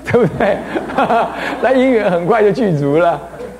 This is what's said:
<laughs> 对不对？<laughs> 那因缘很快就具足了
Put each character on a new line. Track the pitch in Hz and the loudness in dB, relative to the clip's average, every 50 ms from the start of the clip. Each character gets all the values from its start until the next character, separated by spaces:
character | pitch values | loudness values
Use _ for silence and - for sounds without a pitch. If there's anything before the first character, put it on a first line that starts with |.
<laughs> | - - | -8 0
对 | - 240 233 | 2 2 2
不 | 165 - - | 2 0 0
对？ | 240 202 196 - - - - 349 - - - | 0 0 0 -2 -4 -6 -6 -6 -6 -4 -2
<laughs> | - - 185 233 233 196 - - - - - 277 - | -2 0 0 2 0 0 -2 -4 -8 -8 -8 -6 -2
那 | 226 226 262 | 0 2 2
因 | 262 254 269 | 4 4 4
缘 | 254 220 208 202 | 2 2 2 0
很 | 180 170 175 | 0 0 0
快 | 170 233 226 214 | 2 2 4 4
就 | 208 | 2
具 | 196 247 233 202 165 139 | 2 2 0 0 0 0
足 | 143 139 143 | 0 2 2
了 | 160 175 170 156 147 - - - - - - - - | 4 4 2 0 -2 -6 -12 -14 -14 -14 -14 -10 -4